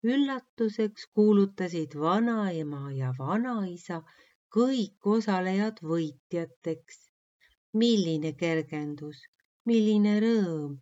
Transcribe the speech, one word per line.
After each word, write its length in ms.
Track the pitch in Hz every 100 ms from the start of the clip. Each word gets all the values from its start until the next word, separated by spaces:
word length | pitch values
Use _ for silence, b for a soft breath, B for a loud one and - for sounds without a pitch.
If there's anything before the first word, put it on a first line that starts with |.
Üllatuseks 1000 | 226 269 277 262 _ - 226 214 214 - -
kuulutasid 880 | - 214 208 196 196 185 170 151
vanaema 920 | 147 156 196 233 226 202 165 151 143 139
ja 220 | 135 131
vanaisa 880 | 127 135 202 247 233 190 175 - 170 160 b b b _
kõik 540 | 214 247 269 196 _ 202
osalejad 760 | 220 214 190 185 190 214 220
võitjateks. 1200 | 160 165 160 147 _ 175 165 _ 170 160 _ - _ _ _ _ b b _
Milline 580 | 220 233 226 170 160 156
kergendus, 880 | 135 170 160 156 156 147 147 151 147 - _ _ _ -
milline 480 | 233 214 214 208 208
rõõm! 600 | 226 226 185 160 147 139